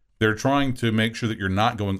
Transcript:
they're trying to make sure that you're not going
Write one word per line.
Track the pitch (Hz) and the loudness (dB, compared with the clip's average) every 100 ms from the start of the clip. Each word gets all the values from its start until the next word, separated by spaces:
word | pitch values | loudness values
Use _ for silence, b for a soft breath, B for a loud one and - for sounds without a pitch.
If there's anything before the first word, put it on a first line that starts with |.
| _ _ | _ _
they're | 110 107 | 0 2
trying | 135 143 139 127 | 2 2 0 0
to | 117 | 0
make | 110 113 113 | 2 0 -2
sure | 113 | -6
that | 110 | -4
you're | 95 | -2
not | 95 113 117 | 0 0 0
going | 101 95 | -4 -4